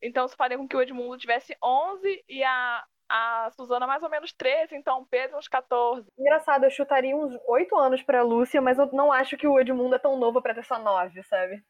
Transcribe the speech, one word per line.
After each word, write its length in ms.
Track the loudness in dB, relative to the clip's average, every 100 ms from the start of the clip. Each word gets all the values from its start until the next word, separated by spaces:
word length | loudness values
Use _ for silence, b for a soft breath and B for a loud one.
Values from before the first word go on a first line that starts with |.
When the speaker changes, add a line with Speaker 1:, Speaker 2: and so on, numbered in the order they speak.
Speaker 1:
então 220 | -4 -4
isso 120 | -4 -2
faria 200 | -4 -4
com 100 | -4
que 100 | -2
o 60 |
Edmundo 360 | -2 -4 -10 -10
tivesse 380 | -2 -2 -2 -6
onze 640 | 0 0 0 -4 -6 -6 _
e 140 | -4
a, 420 | -2 0 -2 -6 -10 _ _
a 420 | -2 -2 -4 -6
Susana 340 | _ -4 -2 -2
mais 160 | -4
ou 60 | -4
menos 240 | -6 -8
treze, 420 | -6 -2 0 -2
então 260 | -6 -4 -4
o 60 | -2
Pedro 300 | -4 -2 -8
uns 120 | -4
quatorze. 580 | -6 -2 0 0 -2 -8 _
Speaker 2:
Engraçado, 460 | 2 2 4 4
eu 60 | 4
chutaria 440 | 2 0 0 2
uns 240 | -2 -4 -8 0
oito 300 | 0 2 2
anos 260 | 2 2
pra 200 | 2 2
Lúcia, 380 | 4 2 2 2
mas 160 | 2 2
eu 120 | 2
não 200 | 4 4
acho 240 | 4 0 -2
que 100 | 4
o 140 | 4
Edmundo 340 | 4 0 0
é 40 | 2
tão 180 | 0 0
novo 240 | 2 0
pra 140 | -2
ter 100 | -6
só 140 | -6 -4
nove, 440 | 0 0 -2 -8
sabe? 380 | -4 -2 -2 -8 _